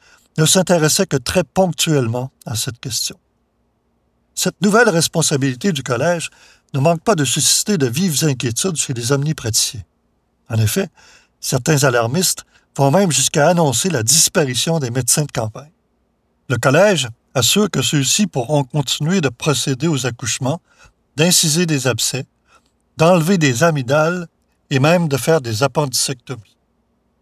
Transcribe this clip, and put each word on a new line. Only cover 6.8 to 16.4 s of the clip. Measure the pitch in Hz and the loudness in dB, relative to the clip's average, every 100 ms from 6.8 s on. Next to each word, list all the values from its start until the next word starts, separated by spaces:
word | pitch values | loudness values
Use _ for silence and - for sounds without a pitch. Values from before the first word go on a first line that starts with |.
manque | 156 165 | 2 2
pas | - | 0
de | 175 | 2
susciter | 135 147 - - - 196 | 0 0 0 0 0 0
de | 127 | 0
vives | 127 190 135 | 0 -2 0
inquiétudes | 156 127 123 113 196 156 | 0 0 -4 -2 -4 -4
chez | - | -6
les | 120 117 | -6 -2
omnipraticiens. | 139 147 151 113 104 - 101 - _ _ _ _ _ _ | 0 0 -4 -4 -2 -2 -6 -16 _ _ _ _ _ _
En | 113 | 0
effet, | 107 196 202 - - _ _ _ | 0 0 -4 -10 -20 _ _ _
certains | - 131 139 147 | -4 -2 0 2
alarmistes | 139 120 113 165 180 - - _ _ - | 4 2 0 0 -2 -4 -12 _ _ 0
vont | 139 | 2
même | 175 196 | 4 2
jusqu'à | 143 - 160 151 | 0 0 2 2
annoncer | 175 151 - 190 | 4 2 0 -2
la | 139 | -2
disparition | 110 160 - 196 139 117 170 165 | 0 2 2 0 0 -2 -2 -2
des | 127 | -2
médecins | 127 123 - | -2 0 0
de | 143 | -2
campagne. | 135 110 120 147 _ _ _ _ _ _ _ | -4 -6 -10 -20 _ _ _ _ _ _ _